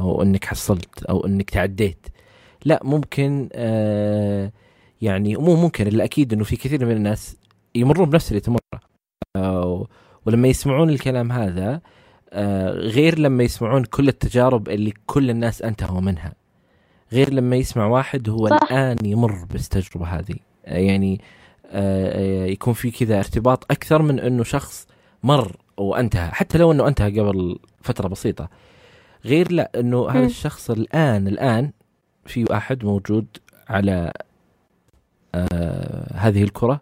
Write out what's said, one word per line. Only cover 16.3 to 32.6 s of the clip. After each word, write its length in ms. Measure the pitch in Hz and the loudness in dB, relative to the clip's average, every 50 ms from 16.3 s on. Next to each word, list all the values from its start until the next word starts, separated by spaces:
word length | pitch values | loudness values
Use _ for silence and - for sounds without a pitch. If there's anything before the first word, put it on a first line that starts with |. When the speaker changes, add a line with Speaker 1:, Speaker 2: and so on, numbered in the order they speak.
| - _ _ _ _ _ _ _ _ _ _ _ _ _ _ _ | -14 _ _ _ _ _ _ _ _ _ _ _ _ _ _ _
Speaker 1:
غير 200 | 113 127 139 143 | 2 2 4 4
لما 240 | 139 131 123 123 127 | 4 2 2 2 2
يسمع 300 | 127 131 - - 120 104 | 0 0 -2 -2 0 2
واحد 420 | 107 120 131 135 - - 135 117 110 | 4 2 2 2 0 -4 -4 -2 -2
هو 200 | 107 113 110 104 | 0 0 2 4
Speaker 2:
صح. 100 | - 302 | 4 2
Speaker 1:
الآن 340 | 302 - 123 135 135 131 120 110 110 | 2 2 2 0 2 0 0 -2 -2
يمر 400 | 101 104 117 120 110 101 90 87 | 0 2 2 2 2 0 -4 -8
بالتجربة 600 | 92 - 90 - - - 98 92 - - 85 85 | -10 -8 -8 -6 -2 -2 -2 -2 -4 -8 -8 -6
هذه. 280 | 85 92 80 90 - - - - _ _ _ - | -4 -6 -6 -6 -8 -10 -12 -14 _ _ _ -12
آه، 120 | - - 87 | -4 0 2
يعني، 420 | 95 98 98 98 98 95 95 - - - - - - - _ _ - | 2 4 4 2 2 0 -2 -4 -6 -16 -20 -20 -20 -20 _ _ -20
آه، 800 | - - 101 98 98 95 95 95 - - 98 98 95 95 95 92 | -8 -4 -2 0 0 0 0 0 -2 -2 -2 0 0 0 0 -2
آه، 20 | |
يكون 260 | 92 95 - - 123 | -2 -4 -2 -2 -2
في 180 | 113 - - 120 | -2 -2 -4 -6
كذا 280 | - - 123 110 107 98 | -2 -2 0 2 2 0
ارتباط 520 | 98 - - 120 110 123 123 - - - | 0 0 -4 0 2 2 2 2 0 -4
أكثر 320 | 143 - - - 156 156 | -4 -4 0 2 2 4
من 180 | 156 147 139 117 | 4 2 0 0
إنه 240 | - 123 127 120 117 | 0 0 0 0 0
شخص 420 | - - 139 - - - - - _ _ _ _ _ _ _ | -2 -2 -4 -6 -8 -16 -20 -20 _ _ _ _ _ _ _
مر 340 | - 123 147 139 113 92 - - _ _ _ | 2 2 4 4 2 -2 -6 -14 _ _ _
وانتهى، 540 | - 101 98 - - 123 104 - 90 85 80 | -4 -4 -2 0 0 0 0 0 -2 -2 -4
حتى 280 | - - 202 - - 160 | -2 -4 -2 0 4 4
لو 140 | 170 165 | 6 6
إنه 160 | 156 139 117 143 | 6 4 2 2
انتهى 320 | 131 - 104 104 101 110 | 2 2 0 0 2 0
قبل 380 | 104 101 95 95 90 87 - - - _ _ _ | 0 2 0 0 -2 -2 -4 -8 -12 _ _ _
فترة 260 | - - 120 - - 87 | -8 -6 -4 -4 -4 -6
بسيطة. 400 | 95 - - 113 - - 78 - - _ _ _ _ _ _ _ - _ _ _ _ _ - | -6 -4 -4 -4 -4 -4 -10 -12 -14 _ _ _ _ _ _ _ -20 _ _ _ _ _ -2
غير 280 | 110 139 165 180 175 | 0 2 2 2 2
لا، 180 | 175 160 120 - - | 0 0 0 -2 -2
إنه 360 | 120 120 123 123 123 117 - | -2 0 0 0 0 0 2
هذا 80 | - 254 | 2 2
Speaker 2:
مم. 80 | 254 | 2
Speaker 1:
الشخص 440 | 247 240 - - 147 - - - - | 2 0 -4 -6 -8 -8 -8 -6 -4
الآن، 580 | 117 110 110 - - 160 160 139 110 101 98 98 | -4 -4 -4 -2 0 0 2 2 2 0 0 -2
الآن 420 | 101 - 131 131 110 113 139 147 - _ _ _ _ _ _ _ _ _ _ | -2 0 0 0 0 0 -2 -4 -6 _ _ _ _ _ _ _ _ _ _
في 180 | - - 123 113 - | -8 -4 -2 0 0
واحد 340 | - 104 | 0 -2